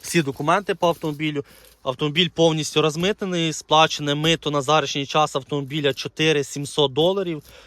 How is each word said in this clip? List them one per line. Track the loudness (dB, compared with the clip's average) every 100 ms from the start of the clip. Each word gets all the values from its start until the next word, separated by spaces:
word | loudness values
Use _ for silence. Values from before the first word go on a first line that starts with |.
всі | 0 0
документи | 0 -4 0 0 0 0
по | 0
автомобілю. | 0 -4 -4 -4 -4 -8 -20 -20 _
Автомобіль | -8 -2 -2 0 0 2
повністю | 2 2 -2 0
розмитнений, | 0 0 -2 -2 -4 -2 -4
сплачене | -6 2 4 4 2 -2 0
мито | 0 0 0
на | -2
зарішній | 2 2 2 -4 -2
час | 0 2 -2
автомобіля | -4 -6 -4 -2 -2
чотири | -2 -8 0 2 2
сімсот | 0 -6 -6 0 0
доларів. | 2 2 0 -4 -8 -12 -20